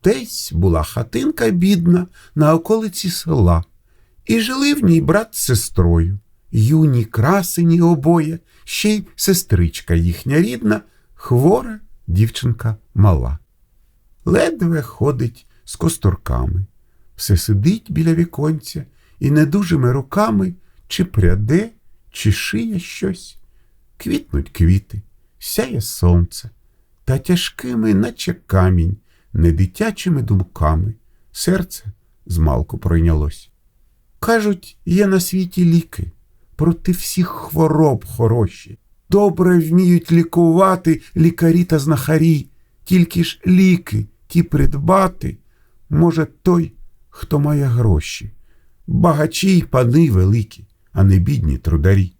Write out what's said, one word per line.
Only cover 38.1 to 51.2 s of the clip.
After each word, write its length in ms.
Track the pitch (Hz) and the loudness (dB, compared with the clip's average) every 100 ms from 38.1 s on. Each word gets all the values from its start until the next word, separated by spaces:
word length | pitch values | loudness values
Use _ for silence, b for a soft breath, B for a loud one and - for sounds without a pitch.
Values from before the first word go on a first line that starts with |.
| - 113 120 101 - - - _ _ _ | -2 0 0 -2 -6 -20 -20 _ _ _
Добре 480 | 196 202 175 180 180 | 2 2 2 2 4
вміють 540 | 156 175 180 175 - | 4 2 4 2 4
лікувати 880 | 170 165 175 170 170 190 185 165 156 B - | 2 2 2 4 4 2 2 0 -2 B 0
лікарі 480 | 165 170 170 170 | 0 2 2 2
та 140 | 175 156 | 2 0
знахарі. 720 | 143 143 139 156 165 156 - _ _ _ | 0 -2 0 2 2 0 -2 _ _ _
Тільки 400 | - 180 170 170 | 0 2 2 0
ж 160 | 170 - - | -4 -4 0
ліки 600 | 185 190 180 - 104 104 _ _ | 4 4 2 -2 -6 -6 _ _
ті 160 | 170 | -2
придбати 960 | 170 147 139 139 156 190 185 - - - _ _ _ _ _ | 0 2 2 2 0 2 0 -2 -10 -10 _ _ _ _ _
може 360 | 147 170 165 151 _ | 2 2 2 -4 _
той, 300 | - 175 160 - - _ _ | 0 0 -2 -10 -20 _ _
хто 320 | - - 151 | -18 -4 -2
має 240 | 147 147 | 0 0
гроші. 640 | 139 117 113 78 - - 104 - - _ _ _ - | 0 2 2 2 -2 -12 -16 -18 -20 _ _ _ -4
Багачі 720 | - 170 147 156 - 190 180 | 2 2 2 -2 -2 2 2
й 40 | |
пани 480 | - 131 123 139 165 | 2 0 2 2 4
великі, 560 | 95 92 113 107 - - _ _ | 2 2 0 -2 -12 -20 _ _
а 120 | - | 2
не 140 | 98 | 4
бідні 400 | 92 | 4